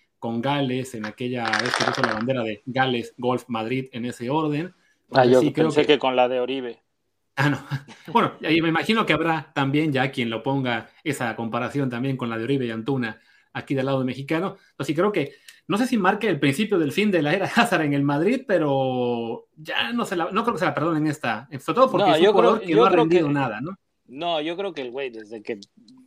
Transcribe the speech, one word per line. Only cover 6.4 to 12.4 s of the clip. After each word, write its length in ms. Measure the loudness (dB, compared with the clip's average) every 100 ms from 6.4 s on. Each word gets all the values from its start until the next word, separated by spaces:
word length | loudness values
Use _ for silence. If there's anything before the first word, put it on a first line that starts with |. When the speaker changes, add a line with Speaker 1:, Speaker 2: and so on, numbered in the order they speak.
Speaker 2:
Oribe. 420 | -2 -4 -6 -10 _ _ _ _ _ 0
Speaker 1:
Ah, 120 | 0
no. 100 | 0 -6 -10 -10
<laughs> 240 | -20 -2
Bueno, 200 | 0 0 -2
y 200 | 0 2
me 80 | 2
imagino 380 | 0 0 0 2
que 80 |
habrá 380 | 0 2 -2 -4
también 360 | -2 0 0 0
ya 200 | 0 0
quien 180 | -2 -4
lo 140 | -4
ponga 480 | -2 -2 0 -4 -6 _
esa 320 | -6 -4 -4 -4
comparación 520 | -4 -4 -4 -4 -4
también 300 | -4 -4 -4
con 100 | -4
la 80 |
de 80 | -6